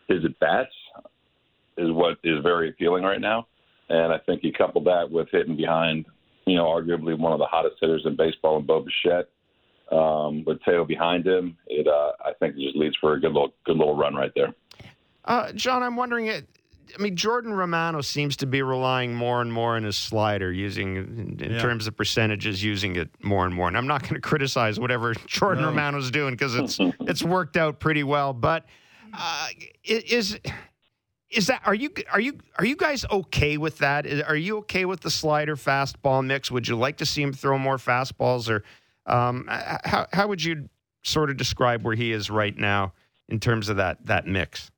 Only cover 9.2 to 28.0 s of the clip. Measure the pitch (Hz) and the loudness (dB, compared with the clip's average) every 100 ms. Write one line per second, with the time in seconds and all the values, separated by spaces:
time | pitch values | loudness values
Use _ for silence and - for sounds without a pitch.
9.2 | 87 _ _ _ _ _ - 80 80 78 | 0 _ _ _ _ _ 0 2 4 2
10.2 | 76 76 78 - - 87 80 76 85 87 | 0 -2 -2 -2 2 2 2 0 0 2
11.2 | 85 92 90 82 - 73 76 73 73 - | 2 2 0 -8 -6 0 2 2 2 -2
12.2 | 78 78 80 71 69 71 78 71 76 76 | -6 -2 -4 -4 -4 -2 -2 0 0 2
13.2 | 80 76 69 _ - 80 76 73 73 71 | 2 2 0 _ -2 2 2 2 0 0
14.2 | 67 - 69 - _ - - _ _ _ | -2 0 -2 -2 _ -20 -20 _ _ _
15.2 | - 240 - 208 247 254 247 240 247 240 | -2 0 0 -4 0 0 0 -2 -2 -2
16.2 | 220 190 - _ _ _ - - 208 175 | -2 -4 -8 _ _ _ -16 -4 -4 -2
17.2 | 208 240 233 202 180 170 165 160 131 147 | 0 0 -2 -2 0 0 0 -2 -4 -2
18.2 | 147 135 139 135 131 131 131 127 123 120 | -2 -2 -2 0 0 0 2 0 0 -2
19.2 | 120 123 117 117 117 113 107 101 - 110 | 0 0 0 0 0 0 -2 -4 -2 0
20.2 | 107 101 92 90 101 98 95 95 101 113 | 2 2 -2 -2 -4 -4 -4 -4 -6 -8
21.2 | - 101 - 117 123 117 107 104 107 - | -8 -6 -4 -2 0 0 -4 -4 -2 0
22.2 | 110 104 107 95 107 101 98 87 80 _ | 0 0 -4 -2 -2 0 -2 -2 -6 _
23.2 | 104 98 90 90 87 98 131 147 - 156 | -2 0 0 0 0 0 0 -2 -4 -6
24.2 | - 156 135 127 117 104 123 123 117 113 | -2 0 0 0 0 0 -2 -2 -2 -4
25.2 | - - 202 185 - 151 147 143 127 139 | -4 -2 0 2 0 0 0 -2 -2 -2
26.2 | 139 120 139 120 - - - - - 143 | -2 -2 -2 0 -2 0 0 0 -4 -2
27.2 | 165 185 165 170 160 - 156 151 | 0 0 0 0 0 0 0 0